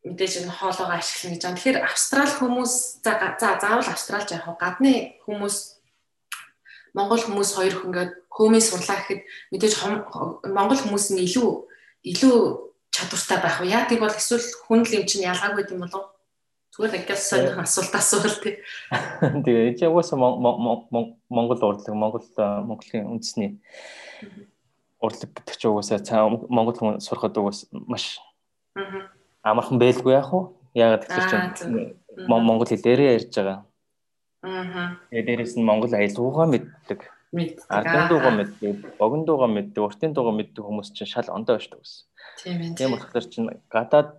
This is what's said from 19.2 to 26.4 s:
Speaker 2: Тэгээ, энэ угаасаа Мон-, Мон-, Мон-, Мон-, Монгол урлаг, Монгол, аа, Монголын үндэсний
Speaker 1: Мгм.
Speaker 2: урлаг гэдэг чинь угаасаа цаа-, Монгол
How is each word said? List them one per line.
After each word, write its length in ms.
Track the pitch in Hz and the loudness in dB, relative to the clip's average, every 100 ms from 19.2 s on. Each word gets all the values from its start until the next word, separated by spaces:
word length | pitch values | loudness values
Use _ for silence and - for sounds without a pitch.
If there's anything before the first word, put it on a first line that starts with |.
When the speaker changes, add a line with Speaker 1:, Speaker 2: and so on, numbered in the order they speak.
| 151 147 | 0 2
Speaker 2:
Тэгээ, 360 | 127 117 117 123 | 4 4 4 4
энэ 80 | 170 | 4
угаасаа 320 | 170 165 143 | 4 2 2
Мон-, 200 | 127 120 | 2 4
Мон-, 160 | 120 117 | 2 2
Мон-, 240 | 120 117 - | 0 -2 -2
Мон-, 200 | 117 113 - _ | -2 -2 -10 _
Монгол 280 | 120 117 120 | 0 0 2
урлаг, 240 | 107 101 - 107 | 2 0 -4 -2
Монгол, 300 | 107 113 - - | -2 -2 -8 -2
аа, 240 | 104 101 | 0 0
Монголын 480 | 110 110 - 113 104 | -6 -10 -8 -8 -6
үндэсний 520 | 113 117 - 101 104 _ - - - - - | -8 -6 -4 -4 -6 _ -20 -20 -20 -20 -18
Speaker 1:
Мгм. 240 | 208 202 - _ _ _ _ _ | -20 -20 -20 _ _ _ _ _
Speaker 2:
урлаг 320 | 113 - - | -6 -6 -14
гэдэг 240 | - - - | -14 -16 -4
чинь 160 | 113 | 0
угаасаа 280 | 104 101 107 | 0 -2 -4
цаа-, 240 | 101 113 110 | 0 2 2
Монгол 480 | 113 | 2